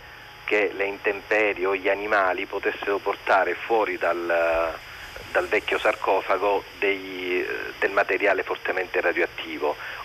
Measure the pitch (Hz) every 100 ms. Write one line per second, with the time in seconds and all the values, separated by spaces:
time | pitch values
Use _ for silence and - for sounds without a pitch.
0 | - - - - - 107 95 95 98 98
1 | 107 98 - 107 104 92 95 95 98 98
2 | 104 104 92 90 95 98 107 - 101 98
3 | 101 - - 101 87 85 - 113 92 87
4 | 87 85 85 85 85 82 82 - - -
5 | - - - 92 87 - - 95 - -
6 | - 95 - 95 101 98 - - 101 98
7 | 95 90 90 90 - - - - - 98
8 | - 190 101 95 - 185 - 185 185 -
9 | - - - - 160 151 147 - - -